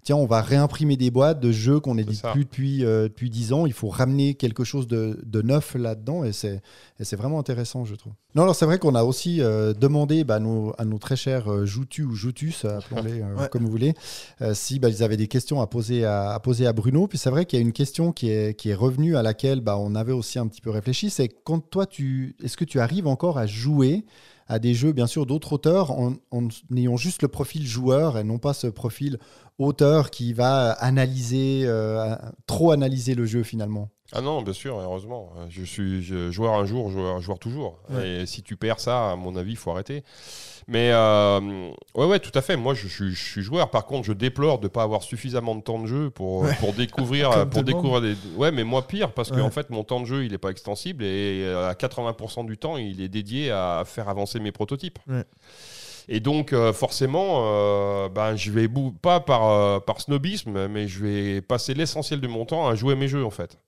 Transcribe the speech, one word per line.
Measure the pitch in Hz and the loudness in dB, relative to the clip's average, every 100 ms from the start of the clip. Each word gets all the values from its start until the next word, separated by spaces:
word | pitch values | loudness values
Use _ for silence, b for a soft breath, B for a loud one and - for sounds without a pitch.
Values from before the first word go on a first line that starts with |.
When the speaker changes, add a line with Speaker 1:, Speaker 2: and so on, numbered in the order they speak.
Speaker 1:
« | |
Tiens, | - 147 | 2 2
on | 127 | 4
va | 113 | 2
réimprimer | 104 139 147 - 151 135 | 4 4 4 2 2 4
des | 127 | 2
boîtes | 123 147 156 | 4 4 4
de | 120 | 2
jeux | 110 113 147 | 2 4 4
qu'on | 147 | 2
Speaker 2:
C'est | 117 | 0
Speaker 1:
édite | 104 107 | 0 -4
Speaker 2:
ça. | 117 | -2
Speaker 1:
plus | 139 | 0
depuis, | 139 - 135 139 | -2 -2 -2 0
euh, | 120 110 | 2 2
depuis | 110 - 123 | 0 -2 -6
dix | 113 110 | -4 0
ans. | 139 | 2
Il | 165 | 2
faut | 113 107 | 0 -6
ramener | 92 127 139 139 | 0 2 4 2
quelque | 139 120 110 | 2 -2 -2
chose | 120 139 120 | -4 -2 -2
de, | 117 110 110 | -2 -2 -4
de | 117 107 | -2 0
neuf | 113 147 - 127 | 2 2 0 -4
là-dedans. » | 117 110 110 175 | -4 -4 -6 -4
Et | 123 | -4
c'est, | 101 104 98 B B B - | -4 -6 -8 B B B -12
et | |
c'est | 92 101 | -8 -4
vraiment | 127 156 | -2 -2
intéressant, | 135 120 117 127 | -2 -4 -4 -6
je | 113 | -8
trouve. | 101 107 104 _ | -10 -14 -20 _
Non, | 147 | 4
alors | 185 170 | 4 6
c'est | 156 | 4
vrai | 185 | 4
qu'on | 160 123 | 4 4
a | |
aussi, | 117 127 170 170 | 4 2 0 2
euh, | 120 107 107 | 2 4 2
demandé, | 104 139 147 143 160 | 4 4 4 4 2
bah, | 147 107 | 4 2
nos, | 110 113 107 - | 2 0 -2 -4
à | |
nos | 110 107 | -4 -4
très | - 131 | -2 -2
chers, | 135 131 107 | 0 -2 0
euh, | 101 | 0
joutus | 101 104 135 - | 0 -2 -6 -4
ou | 139 | -4
joutus, | 110 113 123 156 160 | -4 -6 -4 -6 -4
euh, | 107 104 | -4 -6
appelons-les, | - 117 113 117 | -6 -6 -4 -4
euh, | 101 101 | -6 -4
Speaker 3:
Ouais. | 139 | -2
Speaker 1:
comme | 123 | -2
vous | 117 | 0
voulez, | 110 135 165 B B B B | 2 0 0 B B B B
euh, | 117 | -2
si, | 104 - 135 | -2 -2 2
bah, | 123 | 2
ils | 104 | 2
avaient | 113 107 | 0 2
des | 107 | 0
questions | 127 - 143 | 0 0 -2
à | 110 | 0
poser | 120 110 120 | -2 -2 0
à, | 110 101 101 | 2 2 0
à | 107 | -2
poser | 127 120 123 | 0 2 2
à | |
Bruno. | 110 110 139 196 | 4 2 4 2
Puis | 156 | 0
c'est | 131 | 0
vrai | 139 180 | 2 2
qu'il | 127 | 2
y | |
a | |
une | 117 | 2
question | 110 139 - 170 | 2 -2 2 0
qui | - 113 | 0 0
est, | 107 107 107 | 2 0 -2
qui | 107 | -2
est | |
revenue | 98 127 127 160 151 | 2 2 2 2 4
à | |
laquelle, | 113 107 135 135 | 2 2 0 2
bah, | 110 101 | 0 0
on | 104 | 0
avait | 107 113 | -2 0
aussi | 127 110 131 | -2 -2 -4
un | 113 | -4
petit | - | -4
peu | 113 | -4
réfléchi. | 107 131 127 208 | -2 -2 -2 -2
C'est | - 123 | 0 -2
quand | _ - 165 | _ -4 -4
toi, | - 190 190 | -2 -2 -2
tu, | - 135 131 131 - | -4 -4 -2 -4 -8
est-ce | 123 - | -10 -4
que | |
tu | 165 135 | -2 2
arrives | 117 175 156 | 2 2 0
encore | 131 175 139 | 2 0 0
à | 107 | -2
jouer | 107 127 147 131 185 214 b b b b | -2 0 4 4 2 -4 b b b b
à | 113 | 0
des | 120 | 2
jeux, | 120 151 | 4 2
bien | 139 117 | 2 0
sûr, | 160 131 | 0 0
d'autres | 151 - | -2 -2
auteurs | 147 156 185 165 | 0 4 4 2
en, | 131 123 131 _ | 0 -2 -2 _
en | 120 117 - - | -4 -4 -6 -4
ayant | 123 123 120 | 0 2 2
juste | 170 - | -2 0
le | 143 | -2
profil | - 135 156 139 | -2 -6 -6 -4
joueur | 113 127 135 160 113 | 0 4 4 4 0
et | |
non | 107 117 | -2 -2
pas | 143 | -2
ce | 139 120 | -2 -4
profil | - 120 - 143 127 B B B - | -4 -6 -4 -6 -6 B B B -2
auteur | 135 - 143 156 135 | 0 4 6 6 4
qui | - 120 | -2 -4
va | 113 123 135 120 | 2 2 4 2
analyser, | 110 123 135 131 131 120 131 135 135 131 | 2 2 4 2 0 -2 0 0 0 2
euh, | 113 110 110 110 113 117 - - | 0 0 0 -2 -4 -10 -16 -6
trop | 185 165 | 2 4
analyser | 151 135 131 123 | 4 2 0 -2
le | 123 113 | 0 0
jeu | 117 | 0
finalement ? | 110 113 107 107 104 _ _ | -2 -4 -4 -6 -8 _ _
Speaker 2:
Ah | - | -6
non, | 135 151 | -4 -4
bien | 98 | -4
sûr, | 92 135 113 | -8 -8 -8
heureusement. | 92 92 104 123 90 85 85 | -6 -8 -8 -14 -14 -14 -14
Je | 87 | -12
suis, | 90 - 98 92 | -12 -4 -2 -2
je, | 90 92 87 | -4 -4 -4
joueur | 87 113 | -2 2
un | 107 98 | 2 0
jour, | 120 107 | -2 -4
joueur, | 95 92 90 | -4 -4 -4
joueur | 90 92 | -6 -8
toujours. | 117 135 117 82 - | -8 -8 -10 -12 -8
Speaker 3:
Ouais. | 131 95 90 | -6 -4 -6
Speaker 2:
Et | 90 | -8
si | - | -10
tu | - 101 | -14 -6
perds | 110 110 | -2 -2
ça, | - 123 110 | -2 0 0
à | 90 | -4
mon | 90 | -6
avis, | 92 92 | -8 -8
il | 113 | -8
faut | - | -6
arrêter. | 87 98 143 B B B B B B - | -8 -8 -12 B B B B B B -2
Mais, | 117 120 | 2 6
euh, | 117 110 104 104 101 101 98 87 - - 113 | 6 8 8 6 4 0 -8 -10 -14 -8 0
ouais, | 160 | 4
ouais, | 202 | 2
tout | - | 2
à | 139 | -4
fait. | 127 165 | 0 0
Moi, | 120 | 0
je, | 127 98 | -2 -6
je, | - 98 | -4 -4
je | 92 - | -4 -6
suis | 104 | -8
joueur. | 95 165 - | -4 0 2
Par | 110 - | 0 -2
contre, | 131 104 | -6 -4
je | |
déplore | 101 123 127 151 127 | -2 -2 2 2 2
de | 101 | -2
pas | 117 | 0
avoir | 110 107 | 0 -2
suffisamment | - 117 135 123 117 110 | -4 -10 -4 -4 -4 -6
de | |
temps | 110 113 | -6 -6
de | 110 | -4
jeu | 135 151 | -4 -4
pour, | - 95 95 | -6 -4 0
Speaker 3:
Ouais. | 143 143 | 0 2
Speaker 2:
pour | 107 | 0
découvrir, | 104 123 - 123 143 139 | -2 -4 -2 -2 0 4
Speaker 3:
<laughs> | |
Comme | 110 101 | 4 4
Speaker 2:
pour | 143 | 0
Speaker 3:
tout | 131 | 0
le | |
monde. | 170 | 0
Speaker 2:
découvrir | 151 123 | 2 2
des... | 113 104 98 85 | 0 -2 -8 0
Ouais, | 151 | 0
mais | 143 | 2
moi, | 113 131 131 | 0 0 -2
pire, | 196 170 | -4 -2
parce | - 117 | -2 -2
que, | 127 | 0
Speaker 3:
Ouais. | |
Speaker 2:
en | 113 | 0
fait, | 147 - | -2 -6
mon | 110 | -6
temps | 107 123 | -4 -4
de | 120 | -2
jeu, | 135 | -4
il | 123 | -4
est | 98 | -4
pas | 95 | -6
extensible | 95 - 101 175 165 | -6 -8 -8 -8 -6
et, | 101 95 101 95 | -4 -2 -2 -2
euh, | 95 90 92 | -2 -2 -2
à | |
quatre-vingts | 92 127 - 117 | -2 -6 -4 -6
pour | 113 110 | -6 -10
cent | - | -10
du | 113 110 | -10 -8
temps, | 156 156 | -6 -6
il | 104 95 | -8 -8
est | 95 | -6
dédié | 104 104 127 147 | -6 -6 -4 -2
à | 101 90 85 | 0 0 -2
faire | 92 - 101 | -4 -6 -2
avancer | 98 101 120 | 0 0 -2
mes | 107 | -4
prototypes. | - 104 139 180 - - | -4 -4 -4 -8 -12 -4
Speaker 3:
Ouais. | 127 - B B B B B B B B | -4 -4 B B B B B B B B
Speaker 2:
Et | - | -2
donc, | 113 151 147 | 0 0 2
euh, | 131 113 | 4 4
forcément, | 104 - - 135 156 196 151 110 | 2 -2 0 0 2 2 2 2
euh, | 104 101 101 101 101 98 | 2 4 2 0 -2 -2
ben, | 98 107 107 | -2 -2 -2
je | 104 | 0
vais | 107 113 | 2 2
bou-, | 127 135 | 0 -4
pas | 87 180 175 | 0 4 4
par, | - 123 110 | 4 4 6
euh, | 104 101 98 | 6 4 2
par | - 107 | -2 -6
snobisme, | - 143 156 208 117 98 98 | -2 -2 0 -6 -6 -4 -4
mais | 104 104 | -4 -6
je | 92 | -4
vais | 104 101 101 98 | -2 -2 -2 -4
passer | - 123 - | -2 -4 -2
l'essentiel | 131 160 151 156 147 | -2 -2 -4 -6 -4
de | 123 | -4
mon | 113 | -6
temps | 113 160 147 | -4 -2 0
à | |
jouer | 107 127 | 2 2
à | 131 | 0
mes | 139 | 0
jeux, | 139 | -2
en | 117 | -4
fait. | 98 85 - | -6 -12 -12